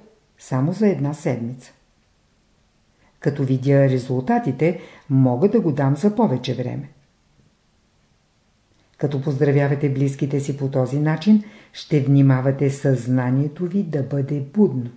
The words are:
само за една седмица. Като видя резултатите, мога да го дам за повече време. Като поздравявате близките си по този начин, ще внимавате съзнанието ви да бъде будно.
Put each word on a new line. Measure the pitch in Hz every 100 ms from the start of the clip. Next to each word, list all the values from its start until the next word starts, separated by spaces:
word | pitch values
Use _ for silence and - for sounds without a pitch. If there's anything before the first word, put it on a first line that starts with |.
| - _ _ _
само | - 131 143
за | 185 214
една | 156 139
седмица. | 151 170 120 117 127 - _ _ _ _ _ _ _ _ _ _ _ _ _ _ _
Като | 151 139
видя | 135 131 127 139 139
резултатите, | 131 123 127 127 240 196 127 160 175 - - -
мога | 135 131 123 196
да | 226
го | 170
дам | 139 135 147
за | 208 208
повече | 214 127 135
време. | 127 123 123 139 - _ _ _ _ _ _ _ _ _ _ _ _ _ _ _ _ _ _ _ _
Като | 143 139
поздравявате | 143 135 151 139 143 143 147
близките | 131 139 139 139 143
си | 139 131
по | 135
този | 135 127 139
начин, | 151 156 208 214 208 - -
ще | - - 156
внимавате | 131 139 135 131 131 139 139
съзнанието | 135 147 127 113 127 127 131 147 147 180
ви | 196
да | 170 151
бъде | 131 143 135 147
будно. | 135 208 196 131 120